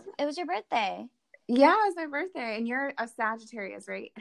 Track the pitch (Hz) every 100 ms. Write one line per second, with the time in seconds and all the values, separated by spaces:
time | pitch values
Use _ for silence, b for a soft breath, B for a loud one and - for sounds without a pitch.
0 | 392 - 294 302 320 392 - 247 196 180
1 | 240 _ _ _ - 247 285 403 415 349
2 | 311 285 370 330 233 214 233 254 277 -
3 | 233 - 220 226 220 233 190 202 202 196
4 | - -